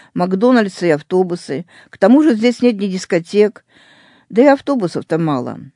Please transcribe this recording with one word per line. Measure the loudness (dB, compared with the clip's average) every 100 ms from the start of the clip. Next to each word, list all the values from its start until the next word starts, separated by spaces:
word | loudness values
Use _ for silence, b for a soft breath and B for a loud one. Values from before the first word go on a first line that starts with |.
| b
Макдональдсы | -6 -4 0 2 2 0 -2 -4
и |
автобусы. | -4 -4 -2 -2 -4 -8 -10 -12 b b
К | -2
тому | 4 4
же | 4
здесь | 2 0 0
нет | 0 0
ни | -4
дискотек, | -6 -4 -4 -2 0 0 0 _ b b b b b b
да | 2
и | 4
автобусов-то | 4 0 -4 -4 -6 -4 -4
мало. | -2 -4 -6 -12 -18